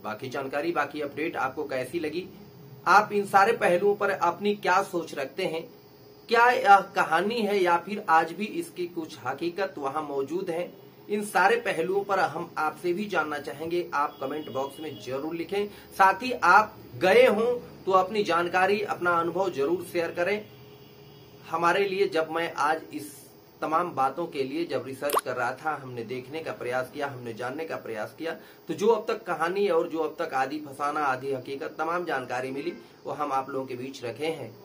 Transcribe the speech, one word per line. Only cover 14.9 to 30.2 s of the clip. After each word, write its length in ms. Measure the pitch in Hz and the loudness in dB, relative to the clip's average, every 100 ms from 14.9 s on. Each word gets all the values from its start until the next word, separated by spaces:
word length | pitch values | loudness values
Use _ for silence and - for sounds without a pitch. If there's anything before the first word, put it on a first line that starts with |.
| 131 | -10
जरूर 340 | 123 131 156 165 | -6 -6 -4 -6
लिखें, 320 | 165 196 208 | -4 -2 -4
साथ 560 | - - - 190 190 | -8 -18 4 6 6
ही 80 | 254 | -2
आप 420 | - 170 190 214 - - 120 | 2 6 6 4 -6 -16 0
गए 260 | 175 220 254 | 6 8 8
हों 320 | 202 226 - - - - | 6 2 0 -6 -10 2
तो 60 | |
अपनी 300 | 190 185 214 | 4 4 0
जानकारी, 580 | 202 165 175 185 190 208 | 2 2 2 2 4 2
अपना 300 | 202 160 175 | 0 -2 2
अनुभव 400 | 170 170 170 190 | 2 2 0 -2
जरूर 340 | 135 139 180 175 | 0 0 0 -2
share 200 | 175 165 | -2 -2
करें 320 | 165 175 208 - - - - - - - - - - - | 0 0 0 -6 -20 -20 -20 -20 -20 -20 -20 -20 -20 -6
हमारे 340 | 160 170 190 196 | 0 2 4 2
लिए। 240 | 190 190 | 2 2
जब 220 | 160 160 | 2 0
मैं 220 | 160 170 | -2 -2
आज 280 | - 143 160 - | 0 0 0 -4
इस 220 | 151 - - - - - - | -12 -12 -16 -20 -20 -20 -8
तमाम 300 | 151 160 175 | -2 0 0
बातों 360 | 135 135 165 165 | 0 -2 0 -6
के 160 | 151 | -4
लिए 220 | 131 147 170 | -4 -2 -2
जब 200 | 131 120 | -4 -6
research 360 | 135 147 151 | -6 -2 0
कर 140 | 135 123 | -2 -2
रहा 180 | 120 127 | -2 -2
था, 200 | 156 147 | -4 -6
हमने 280 | 127 123 110 | -8 -10 -8
देखने 340 | 127 127 156 | -8 -8 -8
का 120 | 151 | -8
प्रयास 380 | - 120 127 127 | -6 -4 -2 -4
किया, 140 | 143 139 | -6 -8
हमने 260 | 127 120 | -6 -10
जानने 320 | 107 123 143 165 | -8 -8 -6 -8
का 120 | 127 | -8
प्रयास 380 | - 110 110 - | -8 -8 -8 -8
किया, 180 | 160 160 - - - | -8 -8 -14 -20 -10
तो 40 | |
जो 140 | 143 208 | 0 2
अब 200 | 220 214 | 2 0
तक 160 | 214 - | -6 -4
कहानी 420 | 156 165 196 202 | -2 0 2 2
और 200 | 165 165 | 2 2
जो 100 | 156 | -2
अब 160 | 156 | -4
तक 140 | 151 | -4